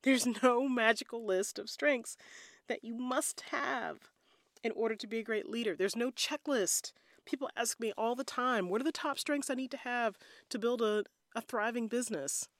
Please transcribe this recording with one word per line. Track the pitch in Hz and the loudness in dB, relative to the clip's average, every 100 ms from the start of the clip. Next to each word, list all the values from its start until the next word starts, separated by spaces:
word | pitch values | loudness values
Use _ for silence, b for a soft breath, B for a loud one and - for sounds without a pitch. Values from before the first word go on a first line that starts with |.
There's | 262 262 247 | 6 4 4
<laughs> | 214 | 4
no | 254 240 269 | 4 6 2
magical | 247 226 226 - 233 214 | 4 4 4 0 -6 0
list | 185 202 - | 0 0 -4
of | 220 | -10
strengths | - 294 262 226 - B B B B - | 0 2 2 -2 -14 B B B B -6
that | 240 | -6
you | 226 233 | -4 -6
must | 254 254 294 - - | 0 0 0 -6 -6
have | 294 277 262 220 - - _ b b b - | -4 -2 -2 -4 -8 -16 _ b b b -6
in | 233 | -4
order | - 226 220 | 0 -2 -2
to | 214 | -4
be | 226 | -4
a | |
great | 220 214 - | -2 -4 -2
leader. | 233 220 | -2 -2
There's | 160 190 233 | 0 0 2
no | 247 | -2
checklist. | - - 294 - 262 180 - - _ b b | 0 -2 -2 0 2 2 0 -2 _ b b
People | - 277 269 - | -6 -4 -4 -2
ask | 233 - | -2 -2
me | 226 - | -4 0
all | 226 | 0
the | 247 262 | 0 -2
time, | - 247 233 180 | 0 2 2 2
"What | 202 | 2
are | 277 | 0
the | |
top | - 302 277 | -2 -4 -2
strengths | - 285 - | 0 0 0
I | |
need | 254 262 | -2 -4
to | 269 | -6
have | 254 247 226 196 B B B | -4 0 0 -2 B B B
to | 240 | -2
build | 226 240 | 0 2
a, | 220 214 - _ _ | 2 2 -2 _ _
a | 233 | -8
thriving | - 240 220 240 220 | -4 0 0 0 0
business?" | 240 233 180 139 - - | -2 0 -4 -2 -4 -6